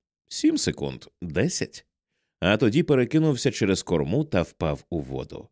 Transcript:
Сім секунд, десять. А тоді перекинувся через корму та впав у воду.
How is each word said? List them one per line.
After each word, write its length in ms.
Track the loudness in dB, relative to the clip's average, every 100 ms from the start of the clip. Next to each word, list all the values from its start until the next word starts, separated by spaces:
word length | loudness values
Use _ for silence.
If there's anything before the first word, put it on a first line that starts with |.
| _ _ _
Сім 300 | 0 2 2
секунд, 460 | -2 -2 -6 -8 -16 _
десять. 640 | -6 -2 0 -2 -6 -10 _ _ _ _ _ _
А 160 | 0 4
тоді 260 | 4 2
перекинувся 680 | 2 2 4 2 2 2 0
через 320 | 0 0 0
корму 420 | 0 0 2 0
та 180 | 0 0
впав 420 | -2 -2 -2 -2 -6
у 100 | -8
воду. 480 | -6 -8 -10 -12 -18